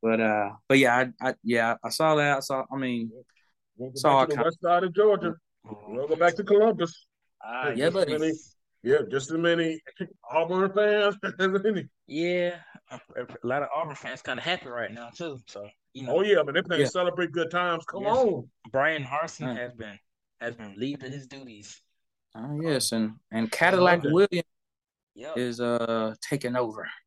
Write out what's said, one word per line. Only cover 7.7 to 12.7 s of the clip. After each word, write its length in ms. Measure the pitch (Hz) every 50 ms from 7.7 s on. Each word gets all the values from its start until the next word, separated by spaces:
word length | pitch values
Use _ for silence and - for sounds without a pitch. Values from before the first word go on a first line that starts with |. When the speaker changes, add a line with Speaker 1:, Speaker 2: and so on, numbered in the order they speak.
| 127
Speaker 2:
just 220 | 113 139 165 175 190
as 80 | 180
Speaker 1:
buddy. 60 | 143 151 151
Speaker 2:
many, 140 | 156 160 160 156 - - _ _ _ _ _ _ -
yeah, 140 | 117 135 151 143 -
just 200 | 123 139 131 139
as 60 | 160 165
many 440 | 165 170 170 165 165 165 160 151 _ - - - 190 - - _ _ 120
Auburn 400 | - 160 165 165 180 185 190 190 190
fans 420 | 202 208 208 208 208 208 202 196 202 - 190
<laughs> 120 | 185 -
as 260 | 190 190 190 196 190
any. 200 | 220 214 180 147 - _ _ _ _
Speaker 3:
Yeah, 480 | 135 151 165 175 180 180 175 175 175 165 160 -